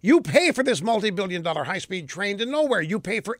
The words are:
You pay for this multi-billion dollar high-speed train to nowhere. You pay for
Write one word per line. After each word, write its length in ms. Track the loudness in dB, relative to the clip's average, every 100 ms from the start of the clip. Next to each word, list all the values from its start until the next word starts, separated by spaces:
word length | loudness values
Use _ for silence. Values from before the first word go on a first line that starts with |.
You 180 | 6 4
pay 320 | 6 4 4
for 120 | 2
this 180 | 0 0
multi-billion 600 | 0 0 0 -2 -4 -4
dollar 220 | -2 -4 -4
high-speed 440 | -6 -6 -8 -8
train 300 | -6 -6 -4
to 80 | -4
nowhere. 340 | 0 2 2
You 180 | 0 -4
pay 200 | -4 -6
for 180 | -4